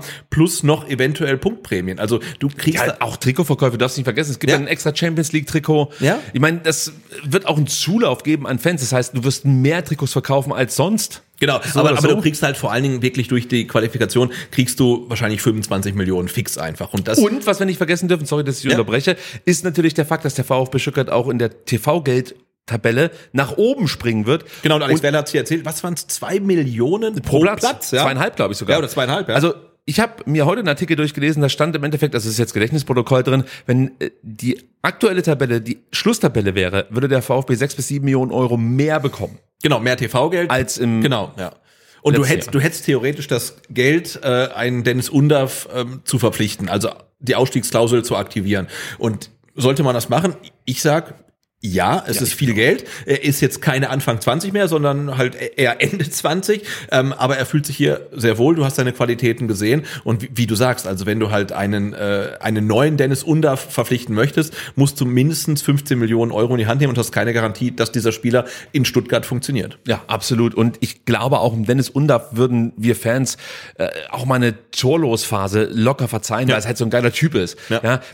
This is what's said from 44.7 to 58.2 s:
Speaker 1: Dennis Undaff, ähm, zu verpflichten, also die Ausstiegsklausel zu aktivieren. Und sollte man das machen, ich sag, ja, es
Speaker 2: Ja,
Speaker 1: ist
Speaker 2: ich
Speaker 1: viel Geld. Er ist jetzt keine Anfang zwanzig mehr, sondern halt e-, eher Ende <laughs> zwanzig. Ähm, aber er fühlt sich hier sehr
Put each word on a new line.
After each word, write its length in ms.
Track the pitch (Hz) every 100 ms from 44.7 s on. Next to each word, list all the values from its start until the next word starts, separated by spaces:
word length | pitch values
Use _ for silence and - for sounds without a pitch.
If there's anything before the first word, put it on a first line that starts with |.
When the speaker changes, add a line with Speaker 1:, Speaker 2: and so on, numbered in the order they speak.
| 123 120
Speaker 1:
Dennis 240 | 127 120
Undaff, 580 | 143 147 147 135 - - 127
ähm, 240 | 123 131 -
zu 120 | 131
verpflichten, 520 | 113 - 107 - 98
also 220 | 98 110 - - _
die 160 | 127 113
Ausstiegsklausel 720 | 135 135 - 113 117 120 113
zu 100 | 98
aktivieren. 520 | 101 - 98 101 90 - - -
Und 320 | 117 104 - _ _ -
sollte 280 | 135 139
man 100 | 139
das 140 | 120 -
machen, 280 | 123 180 156 - _
ich 180 | - 127
sag, 340 | 160 151 165 - _ _ _ _
ja, 400 | 104 90 92 170 -
es 80 | 104
Speaker 2:
Ja, 60 |
Speaker 1:
ist 60 | 131
Speaker 2:
ich 60 | -
Speaker 1:
viel 160 | 139
Geld. 320 | 107 120 240 - - -
Er 160 | 139 147
ist 160 | 143
jetzt 200 | 139 -
keine 280 | - 131 139
Anfang 320 | 135 139 113
zwanzig 320 | - 131 196
mehr, 160 | 202 190
sondern 480 | 160 143 139 143 131
halt 180 | 127 -
e-, 160 | 120 -
eher 240 | 127 117
Ende 260 | 147 196 147
<laughs> 0 |
zwanzig. 520 | - 156 170 190 214 208 - -
Ähm, 220 | 135 131
aber 240 | 131 127 135
er 100 | 127
fühlt 200 | 156 143
sich 100 | 139
hier 320 | 147 147 -
sehr 240 | -